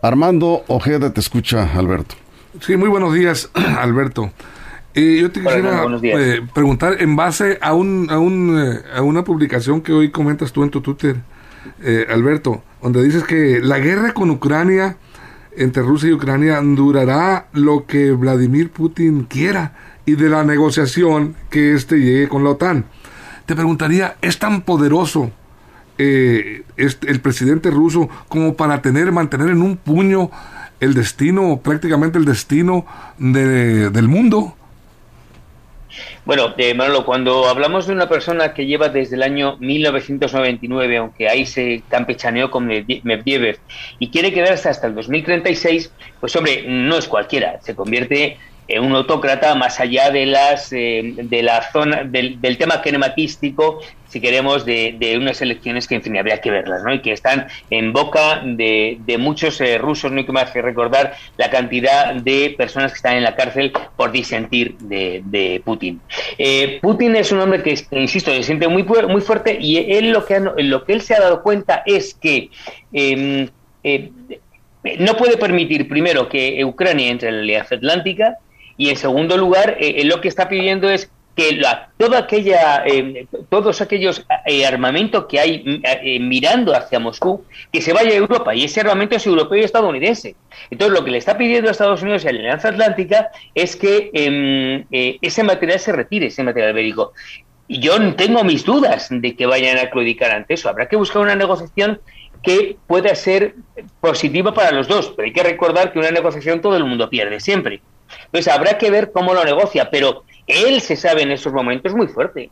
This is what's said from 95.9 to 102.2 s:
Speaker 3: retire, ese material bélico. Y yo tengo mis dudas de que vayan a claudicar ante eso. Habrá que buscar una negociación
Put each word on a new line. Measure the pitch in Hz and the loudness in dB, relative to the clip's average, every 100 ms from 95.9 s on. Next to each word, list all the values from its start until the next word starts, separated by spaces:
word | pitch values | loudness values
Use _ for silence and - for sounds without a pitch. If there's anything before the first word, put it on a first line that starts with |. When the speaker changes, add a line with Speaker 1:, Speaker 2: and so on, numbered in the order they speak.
Speaker 3:
retire, | 170 120 208 139 | -4 -2 -2 -4
ese | - | -4
material | 127 120 110 | -4 0 0
bélico. | 110 110 104 - - - - _ _ _ | 0 -2 -2 -4 -6 -20 -20 _ _ _
Y | - | -4
yo | 143 196 208 | 0 2 2
tengo | 151 190 233 | 0 2 2
mis | 196 151 | 2 0
dudas | - 269 262 - - | 2 2 2 0 -4
de | 127 120 | -6 -6
que | 120 123 | -2 0
vayan | 131 131 127 | 2 2 0
a | 127 | -2
claudicar | 127 120 117 120 | -2 -2 0 0
ante | 104 101 | -2 -4
eso. | 165 120 | -6 -4
Habrá | 107 123 | -4 0
que | |
buscar | 214 196 208 | 0 0 0
una | 208 | 0
negociación | 196 196 185 165 - 202 208 - - | 0 0 -2 -4 -2 -2 -2 -10 -20